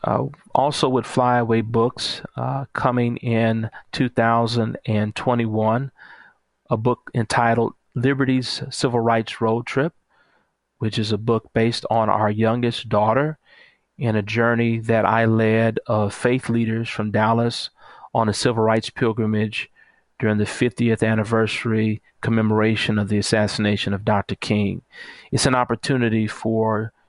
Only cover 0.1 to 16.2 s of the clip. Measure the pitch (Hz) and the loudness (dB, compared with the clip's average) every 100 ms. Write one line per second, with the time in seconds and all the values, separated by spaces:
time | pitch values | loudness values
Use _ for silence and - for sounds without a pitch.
0.1 | 101 135 - _ - 143 - 139 127 - | -2 -2 -8 _ 0 0 0 2 2 0
1.1 | 131 123 120 117 113 110 117 123 - - | 0 2 2 2 0 0 0 0 -2 -8
2.1 | - - - 123 135 135 - 131 123 120 | -10 -12 -8 -6 -6 -6 -2 0 2 0
3.1 | 120 123 113 113 113 110 - - - 127 | -2 -2 2 2 0 -4 -10 -12 -4 -2
4.1 | - 113 117 113 120 110 - - 104 107 | 2 2 4 2 0 -2 -4 -2 -2 -2
5.1 | - 131 120 113 107 110 120 135 - - | -2 -2 0 0 0 0 0 -2 -10 -20
6.1 | - - _ _ _ - 113 120 120 - | -20 -20 _ _ _ -4 -2 0 -2 -4
7.1 | 120 110 127 117 117 113 - _ 120 131 | -4 -2 0 2 2 -2 -6 _ -2 -2
8.1 | 135 131 131 123 - 131 - 127 120 117 | 0 0 0 -2 -8 -10 -4 -2 0 2
9.1 | 117 110 - 113 117 123 131 165 - _ | 0 -2 -2 0 0 -2 -2 -2 -6 _
10.1 | _ _ _ _ _ _ _ 110 113 107 | _ _ _ _ _ _ _ -4 -2 -2
11.1 | 104 113 113 - 113 117 - - 113 107 | -2 0 0 0 0 0 0 -2 0 2
12.1 | 101 107 104 110 120 120 - 110 104 107 | 2 2 2 0 2 -2 -4 -2 0 2
13.1 | 123 151 151 _ - - _ _ - 120 | 2 0 -4 _ -20 -20 _ _ -6 -2
14.1 | 107 101 110 117 117 117 113 110 113 95 | 0 0 0 2 2 0 0 0 2 2
15.1 | 113 113 110 110 110 113 113 - 107 104 | 2 4 4 4 2 2 -2 -2 -2 -2
16.1 | - | 0